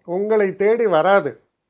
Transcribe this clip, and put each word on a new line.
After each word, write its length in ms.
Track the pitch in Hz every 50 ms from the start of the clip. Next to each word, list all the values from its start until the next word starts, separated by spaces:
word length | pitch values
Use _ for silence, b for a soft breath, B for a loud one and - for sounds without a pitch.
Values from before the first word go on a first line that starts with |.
| _
உங்களை 520 | - 170 185 202 214 220 214 208 196 175
தேடி 300 | - 196 208 226 233 240
வராது. 580 | 214 175 156 156 185 196 202 165 143 113 - _ _ _ _ _ _